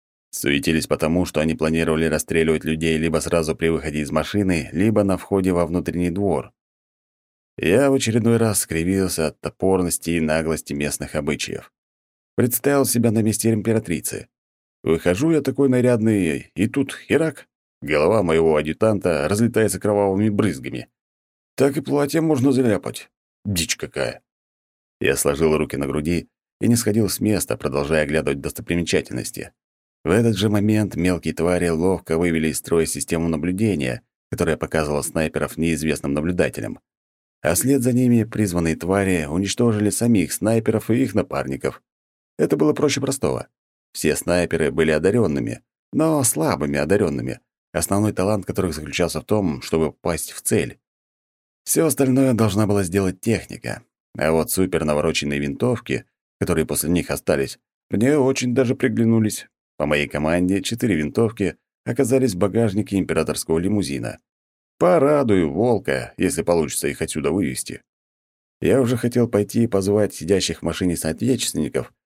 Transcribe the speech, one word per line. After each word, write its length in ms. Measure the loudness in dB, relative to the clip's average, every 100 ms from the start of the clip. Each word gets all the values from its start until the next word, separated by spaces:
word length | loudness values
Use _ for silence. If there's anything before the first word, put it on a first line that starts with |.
| _ _ _
Суетились 560 | -6 -2 0 2 0 0
потому, 380 | -2 0 0
что 160 | 0 -2
они 140 | -2
планировали 500 | 0 0 0 0 0 0
расстреливать 580 | -2 -2 0 2 0
людей 340 | 0 -2 0 0
либо 200 | 0 -2
сразу 340 | 0 -2 0
при 140 | -2 0
выходе 320 | -2 -4 -6
из 100 | -2
машины, 580 | -2 -2 -2 0 0 -2
либо 320 | 0 0 2
на 120 | 0 -2
входе 360 | 0 0 2
во 140 | 2 0
внутренний 440 | -2 -2 -2 -2
двор. 420 | -2 -2 -2 -4 _ _ _ _ _ _ _ _ _ _ -4
Я 320 | 2 4 4
в 40 |
очередной 440 | 2 2 2 4 4
раз 220 | 2 0
скривился 680 | -2 -2 0 2 0 0 -4
от 120 | -4
топорности 720 | -10 -2 0 2 0 -2 -2
и 100 | 0
наглости 520 | 2 0 0 -4 -4
местных 420 | -6 -4 -6 -6
обычаев. 580 | -4 -4 -4 -6 -10 -12 _ _ _ _ _ _
Представил 520 | 0 0 0 2 2 2
себя 240 | 2 2
на 120 | 2
месте 300 | 0 0 0
императрицы. 760 | 0 2 0 0 -6 -6 -10 -14 _ _ _ _ _
Выхожу 480 | 0 2 2 2 2
я 120 | 2
такой 260 | 0 2 2
нарядный, 840 | 4 4 4 4 2 2 -2 -6
и 120 | -2 -2
тут 280 | 0 -4
херак, 520 | -6 0 0 0 -6 -20 _ _ -14
голова 400 | -2 2 2 2
моего 340 | 2 2 4 2
адъютанта 720 | 0 0 0 0 0 0 0
разлетается 500 | 0 2 2 0 0
кровавыми 520 | 0 2 2 2 0
брызгами. 580 | 2 0 -2 -8 -10 -12 _ _ _ _ _ _ 0
Так 200 | 0 0
и 60 |
платье 400 | -2 -2 0 0
можно 300 | 2 2 2
заляпать. 580 | 4 2 0 -2 -12 -16 _ _ _
Дичь 320 | -6 -4 -4 -6
какая. 460 | -6 -4 -6 -6 _ _ _ _ _ _ _ -4
Я 140 | -2 0
сложил 400 | 0 2 2 2
руки 180 | 0 -4
на 100 | -4
груди 420 | -2 -2 -4 -4 _ _ -4
и 60 | 2
не 80 | 2
сходил 340 | 2 2 0
с 100 | 0
места, 380 | 0 0 -2 -4
продолжая 460 | -4 -2 0 0
оглядывать 360 | 2 0 -2 -4
достопримечательности. 1120 | -6 -8 -4 -2 0 -2 -2 -8 -8 -12 -14 _ _ _ _ _
В 60 | 0
этот 260 | 4 4 2
же 120 | 0
момент 480 | 2 2 2 0 0
мелкие 380 | 0 0 -4
твари 340 | -2 0 0 0
ловко 500 | 0 0 0 -2 0
вывели 300 | 2 0 0
из 100 | -4
строя 280 | -2 0 0
систему 420 | -4 -4 -2 -2
наблюдения, 720 | -2 -2 0 0 0 -2 -6 _ _ -12
которая 260 | -4 -2 -2
показывала 460 | -2 -2 0 -2
снайперов 540 | -2 -2 -2 -2 -6 -2
неизвестным 560 | -2 0 -2 -2 -2
наблюдателям. 680 | -2 -2 0 -2 -2 -10 -12 _ _ _ _ _ _
А 120 | -2
вслед 280 | 0 2 2
за 100 | 2
ними 320 | 2 4 4
призванные 520 | 2 -2 -2 0 0 -2
твари 500 | 0 0 2 0 0
уничтожили 640 | -2 -2 0 0 2 0
самих 420 | 0 2 2 2
снайперов 580 | -2 0 0 2 -2 0
и 120 | 0
их 120 | 0
напарников. 680 | -2 -2 -4 -6 -4 -6 -6 _ _ _ _ _ -2
Это 180 | 0 2
было 160 | 2
проще 280 | 2 0 0
простого. 480 | -4 -2 -2 -4 -8 _ _ _ _
Все 240 | -4 0 0
снайперы 540 | 0 0 2 0 0
были 200 | 2 2
одарёнными, 720 | 4 2 2 0 0 -4 -8 _ _ _
но 300 | 0 2 2
слабыми 540 | 0 0 -2 0 -2 -2
одарёнными, 640 | 2 2 2 -2 -6 -10 _ _ _
основной 400 | -4 -2 0 0
талант 340 | 0 0 0 -4
которых 280 | -4 -2
заключался 460 | -4 -8 -2 -2 -2
в 40 |
том, 380 | -2 0 0 -4
чтобы 300 | -2 0 0
попасть 400 | -2 -4 -4 -6
в 80 | -8
цель. 380 | -2 0 -2 -8 _ _ _ _ _ _ _ _
Всё 220 | -4 0 2
остальное 480 | 2 2 4 4
должна 320 | 4 2 2 2
была 160 | 0
сделать 380 | 0 0 0 -2
техника, 640 | -2 -2 -2 -12 -10 -10 _ _ _ -4
а 140 | 0
вот 180 | 2 0
супер 340 | 0 0 0
навороченные 540 | 0 0 0 -2 -2 -4
винтовки, 640 | -4 -2 -2 -2 -4 -6 -8 _ _ -6
которые 260 | -2 0 0
после 240 | -2 0
них 200 | 0 0
остались, 480 | -4 0 0 0 -6 _ _ -6
мне 280 | 0 2 4
очень 360 | 2 0 0
даже 200 | 0 0
приглянулись. 720 | 0 0 0 2 4 2 -2 -14 _ _ -6
По 40 | 0
моей 200 | 0 0
команде 560 | -2 0 2 2 0
четыре 320 | -2 -2 0
винтовки 600 | 0 0 0 -2 0 -4 -4 _ _
оказались 500 | -8 -2 2 2 2
в 40 | 0
багажнике 600 | 0 0 0 0 -2 -2
императорского 600 | 0 -2 -2 -4 -2 -2
лимузина. 600 | 0 -2 -2 -4 -8 -10 _ _ _ _ _ 0
Порадую 720 | 2 4 4 4 4 2 2
волка, 640 | 0 0 0 0 -2 -4 -2
если 260 | -2 0
получится 440 | 2 2 0 -2 -4
их 160 | -4
отсюда 300 | -6 -4 -2
вывести. 500 | 0 -2 -4 -10 -14 _ _ _ _ _ _ _ -4
Я 200 | 2 2
уже 160 | 2 0
хотел 300 | 0 0 2
пойти 360 | 0 0 0
и 20 | 0
позвать 480 | 0 2 2 0
сидящих 460 | -2 0 0 0 -4
в 20 |
машине 340 | -4 -2 -2 0
соотечественников, 960 | -2 -2 0 0 -2 -4 -4 -4 -6 _